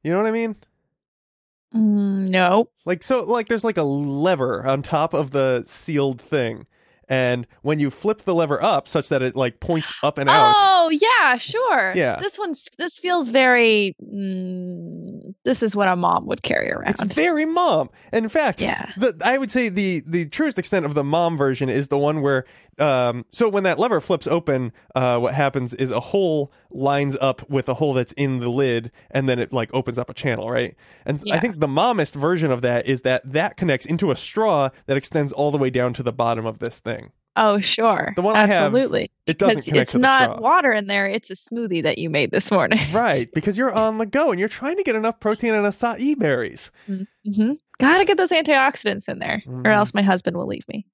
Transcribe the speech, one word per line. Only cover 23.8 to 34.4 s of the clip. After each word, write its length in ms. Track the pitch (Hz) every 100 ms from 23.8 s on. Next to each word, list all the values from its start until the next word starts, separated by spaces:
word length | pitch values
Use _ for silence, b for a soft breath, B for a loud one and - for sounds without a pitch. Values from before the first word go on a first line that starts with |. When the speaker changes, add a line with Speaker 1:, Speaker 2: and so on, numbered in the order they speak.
| 240 185
Speaker 1:
flips 240 | - 170 -
open, 440 | 165 160 131 123 b b 135
uh, 240 | 127 120
what 140 | 123 135
happens 380 | 139 135 123 120
is 160 | 131
a 80 | 113
hole 520 | - 202 185 156 135 b b
lines 440 | - 135 143 143 135
up 260 | 135 131 -
with 200 | 135 127
a 60 | 123
hole 180 | 151
that's 180 | 131 120
in 260 | - 139 127
the 100 | 120
lid, 420 | 123 135 117 117 b b
and 180 | 135 135
then 100 | 123
it, 140 | 117
like, 160 | 127 113
opens 240 | 131 131 120
up 100 | 120
a 40 |
channel, 360 | 127 139 117 110
right? 240 | 123 123 - b b -
And 140 | 143
I 20 | 208 165
Speaker 2:
Yeah. 40 |
Speaker 1:
think 200 | 240 165
the 80 | 147
mommist 460 | 139 226 220 147 143
version 360 | 151 180 156
of 100 | 123
that 220 | 123 120 120
is 160 | 131
that 180 | 127 127 135
that 240 | 143 202 -
connects 280 | 175 131 -
into 260 | 165 190
a 40 | 127
straw 540 | - -